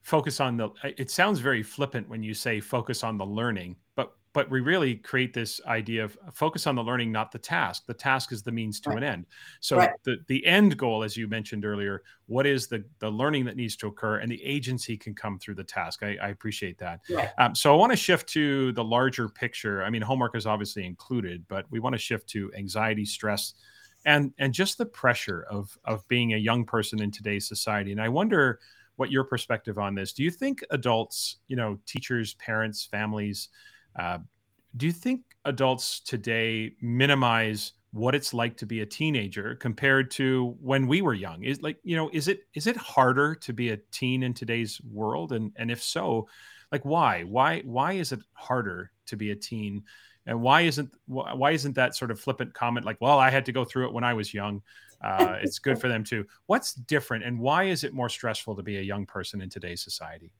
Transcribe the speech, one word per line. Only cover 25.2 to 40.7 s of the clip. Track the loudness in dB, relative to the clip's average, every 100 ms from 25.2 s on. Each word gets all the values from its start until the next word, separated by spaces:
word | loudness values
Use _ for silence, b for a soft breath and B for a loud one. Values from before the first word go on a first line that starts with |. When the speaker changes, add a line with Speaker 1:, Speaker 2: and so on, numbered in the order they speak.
| 0 -6 -6
Speaker 1:
of, | -8 -8 -10
of | -4 -6 0
being | 2 2
a | 2
young | 2 2
person | 2 0 0 -2
in | -4
today's | -4 -4 -4 -4
society. | -4 -2 -2 -2
And | -2
I | 0
wonder | 2 2 4 4 2 b b b -6
what | 0
your | 0
perspective | 0 -4 -2 -4 -2 -4
on | -2
this. | -2 -4
Do | -2
you | -2
think | 0 -4 -4 -4
adults, | -2 2 2 0 -4 -6 -8 _
you | -2
know, | -2 -4 -8
teachers, | -10 -2 -2 -2 -8
parents, | -4 -2 -2 -4 -6
families, | -4 -2 -2 -4 -6 -10 B B B B -6
uh, | -4 -6 -8 _ _ _ _ -4
do | -2
you |
think | -2 -2 -4 _ _ -4
adults | 2 2 2 -2 -6
today | -6 -6 0 0 2 0 -4 -6
minimize | -2 4 6 6 6 4 2 -2 -6 _ _
what | -2 2 2
it's | 0
like | -2 -2 -2
to | -8
be | -6
a | -6
teenager | -2 0 2 -2 -4 -6 -4
compared | -4 0 4 4 2
to | 0 2 2 0 -4
when | 0